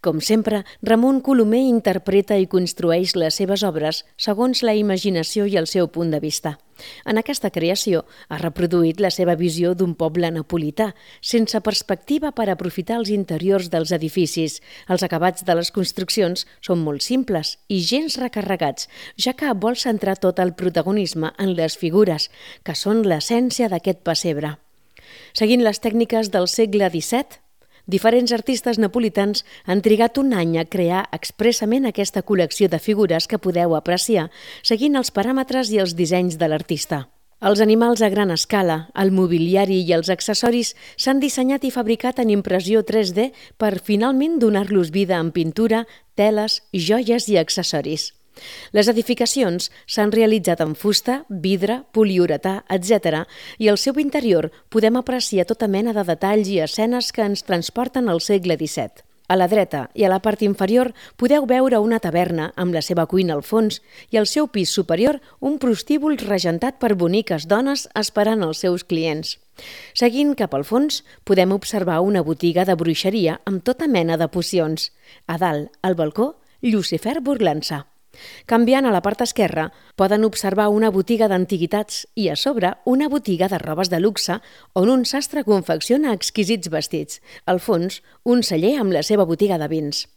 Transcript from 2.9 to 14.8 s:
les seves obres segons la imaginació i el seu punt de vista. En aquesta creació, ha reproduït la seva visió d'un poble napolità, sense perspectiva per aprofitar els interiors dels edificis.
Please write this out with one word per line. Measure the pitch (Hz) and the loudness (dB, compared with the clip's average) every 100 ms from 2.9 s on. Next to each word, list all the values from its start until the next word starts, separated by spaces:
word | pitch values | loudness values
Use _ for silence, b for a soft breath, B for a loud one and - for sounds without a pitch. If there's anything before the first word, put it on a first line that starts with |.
| 165 180 190 | 0 0 0
les | 160 - | -2 0
seves | 190 196 202 | -2 0 -2
obres | 156 156 156 - - | -2 -4 -4 -12 -8
segons | - 202 247 247 | -4 0 0 0
la | 233 | 0
imaginació | 214 208 190 202 180 160 214 | 2 2 0 0 -2 -2 -2
i | 202 190 | 0 0
el | 160 | 0
seu | 196 170 | 0 0
punt | 165 170 | -2 -2
de | 151 | -2
vista. | 151 147 160 143 _ B B B | -4 -6 -6 -10 _ B B B
En | - 214 | -2 -2
aquesta | 226 285 196 | -2 -4 -4
creació, | - 165 190 - 170 - B B | -2 -2 -2 0 -2 -2 B B
ha | 151 | -6
reproduït | 165 147 175 175 165 165 | -6 -2 0 2 2 2
la | 190 | -2
seva | - 175 165 | 0 0 2
visió | 175 160 175 180 | 0 0 -2 0
d'un | 185 | -2
poble | 156 160 165 170 | 0 -2 0 -2
napolità, | 165 151 170 151 147 214 B B B | -4 -4 -4 -4 -2 -4 B B B
sense | - 233 214 220 | -2 0 0 -2
perspectiva | 214 214 - 190 - 294 302 | -2 -4 -4 -6 -2 -2 -2
per | 269 214 | -2 -2
aprofitar | 175 180 - 170 233 | -2 -4 -6 -4 -4
els | 208 | -2
interiors | 208 190 160 180 196 175 | -2 -2 -2 0 0 0
dels | 165 160 | -4 -2
edificis. | 175 156 185 160 - 156 - B B | -2 -2 0 0 0 -4 -6 B B